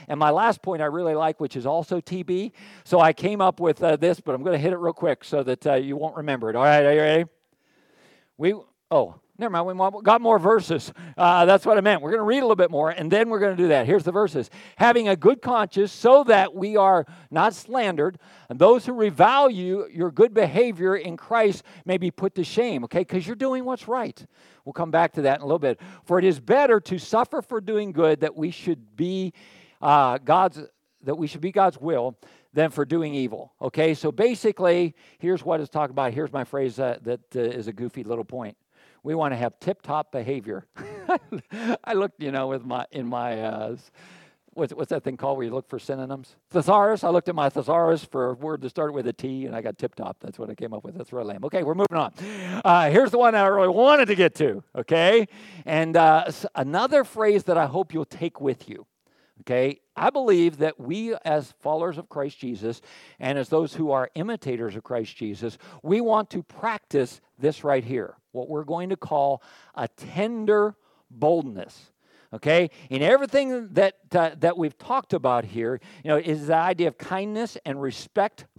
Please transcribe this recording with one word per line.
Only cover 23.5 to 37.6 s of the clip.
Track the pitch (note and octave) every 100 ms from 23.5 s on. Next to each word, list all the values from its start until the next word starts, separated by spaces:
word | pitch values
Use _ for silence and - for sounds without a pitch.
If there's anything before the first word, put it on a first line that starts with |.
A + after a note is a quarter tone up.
| B3+ B3+
what's | B3+ -
right. | B3+ A3 - - _ _ _
We'll | -
come | C#3+ E3+
back | D#3+ E3+
to | -
that | C#3 C#3+
in |
a | C#3+
little | D3
bit. | C#3 A#2 - -
"For | - F3+
it | F#3
is | D3
better | A#2 B3 C#4+ A3
to | - F#3
suffer | - A3 B3 D4+
for | - A#3
doing | G3 G#3+ G#3
good, | D#3 D#3 D3+
that | D#3 D#3
we | D3+
should | E3+ - D#3 A2 -
be, | F3 F#3+ F#3 - - - _ _
uh, | D3 D3 C3 B2+
God's, | C3 E3+ F#3+ D#3 D3 _ _ _
that | C3+ D#3
we | D3+
should | E3+
be | E3+
God's | F#3+ F#3+ -
will, | D#3+ C#3+ B2 A#2+ _ _ _
than | C#3+ D#3
for | D3 C#3+
doing | E3 D#3+ C#3+
evil." | B2 G#2+ - -
Okay, | C3 - D#3+ D3+
so | D#3
basically, | B2 A#3 A#3 A3 G3+ F#3 F3 E3+ - _ _
here's | E3+ F#3
what | - D#3+
it's | D3
talking | D#3 C#3+
about. | C3 C3
Here's | A#2+ D3+
my | C3+
phrase, | A#2+ C#3 C3 A#2
uh, | B2+ -
that, | A#2 A#2+ _ B2+
uh, |
is | A#2 A#2+